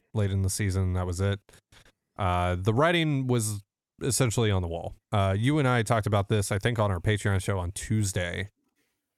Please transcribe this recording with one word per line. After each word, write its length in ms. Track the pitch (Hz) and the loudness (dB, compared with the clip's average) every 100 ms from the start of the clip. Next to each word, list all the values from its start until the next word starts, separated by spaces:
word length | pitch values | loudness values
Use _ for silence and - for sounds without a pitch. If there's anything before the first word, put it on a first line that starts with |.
| _ | _
late 160 | 110 101 | -2 0
in 120 | 98 | 0
the 80 | 95 | -2
season, 320 | - 104 92 | 0 -2 0
and 120 | 92 90 | 0 -2
that 80 | |
was 160 | 90 87 | -2 -2
it. 200 | 98 101 _ - _ - - _ _ - | -2 -2 _ -20 _ -20 -20 _ _ -4
Uh, 380 | 95 90 90 90 | 0 0 0 0
the 160 | 95 | 0
writing 540 | 110 160 175 160 139 131 | 2 4 2 2 0 0
was 380 | 123 107 104 - _ _ - | 0 0 -6 -12 _ _ -8
essentially 520 | 139 113 127 104 110 | -2 0 0 2 2
on 100 | 95 | 2
the 60 | 87 | -2
wall. 260 | 82 85 - - | -6 -8 -14 -4
Uh, 240 | 107 98 98 | 0 2 2
you 220 | 120 151 | 2 2
and 80 | 131 | 2
I 160 | 123 | 2
talked 240 | 107 117 104 | 2 0 2
about 220 | 104 98 | 0 2
this, 240 | 110 98 | 0 0
I 60 | 104 | 0
think, 180 | 120 123 | 0 0
on 140 | 123 | 0
our 80 | 90 | 0
Patreon 420 | 110 104 104 95 | 0 0 0 0
show 160 | - 98 | 0 -4
on 140 | 87 | -4
Tuesday. 800 | - - 110 101 92 87 90 98 _ _ _ _ _ _ | -6 -2 0 0 -2 -4 -6 -8 _ _ _ _ _ _